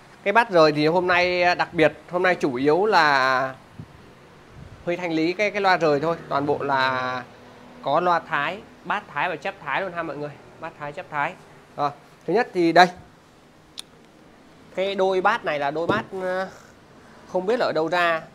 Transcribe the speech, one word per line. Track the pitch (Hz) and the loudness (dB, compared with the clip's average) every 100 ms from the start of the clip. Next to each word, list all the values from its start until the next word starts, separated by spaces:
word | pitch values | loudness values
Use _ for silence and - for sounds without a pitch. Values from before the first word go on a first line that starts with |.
| - - | -20 -6
Cái | 196 | 0
bass | 220 233 | 2 4
rời | 175 156 | 6 6
thì | 151 151 | 4 2
hôm | 180 180 | 2 2
nay, | 175 180 180 | 2 2 2
ờ, | 175 | 2
đặc | 160 160 | 2 -2
biệt, | 165 151 - - | 2 2 2 -6
hôm | 175 | 0
nay | 185 | 0
chủ | 175 160 | 2 -2
yếu | 123 143 165 214 | 0 2 2 4
là | 185 151 139 131 131 135 131 - - - - - - - - - - - - | 4 4 4 2 0 -2 -8 -18 -20 -20 -20 -20 -20 -20 -20 -20 -20 -20 -10
Huy | 175 175 | -6 -6
thanh | 180 | -4
lý | 160 160 | -2 -2
cái, | 185 208 | 0 -4
cái | 202 | 0
loa | 196 170 | 2 2
rời | 160 143 | 2 2
thôi. | 160 165 - | 0 -4 -4
Toàn | 143 143 | -4 -2
bộ | 139 | -2
là | 139 135 131 127 127 127 123 - - - - - | 0 0 0 0 -4 -6 -10 -20 -20 -20 -20 -10
có | 135 151 | -2 0
loa | 180 165 | 2 0
Thái, | - 156 147 196 - - | -2 -4 -4 -8 -14 -16
bass | 175 196 208 | -8 -8 -6
Thái | 147 175 | -4 -4
và | 156 | -4
chép | 196 196 | -8 -10
Thái | 156 147 | -6 -4
luôn | 190 | -4
ha | 170 | -6
mọi | 160 139 | -8 -8
người. | 147 139 - - | -10 -12 -20 -16
Bass | 160 160 | -16 -12
Thái, | 147 | -14
chép | 147 - | -12 -8
Thái. | 151 147 - - - - - | -4 -4 -6 -20 -20 -16 -4
Rồi, | 143 - - - - | -4 -4 -18 -12 -2
thứ | |
nhất | 202 240 | 0 0
thì | 185 165 | 0 4
đây. | 165 180 - - - - - - - - - - - - - - - - - - | 6 4 2 -20 -20 -20 -20 -20 -20 -20 -20 -20 -20 -20 -20 -20 -20 -20 -20 -14
Cái | 180 196 | -6 -4
đôi | 196 190 185 | 0 0 2
bass | 190 - | 0 0
này | 180 147 | -2 -2
là | 143 | -2
đôi | 151 170 | -2 -2
bass, | 208 226 | -2 -4
ờ, | 190 185 185 185 - - - - - - - - | -8 -4 -4 -6 -12 -20 -20 -20 -20 -20 -20 -6
không | 185 185 | -4 0
biết | 247 | 0
là | 131 | 0
ở | |
đâu | 156 165 | 0 0
ra. | 180 170 160 160 | 2 2 0 -6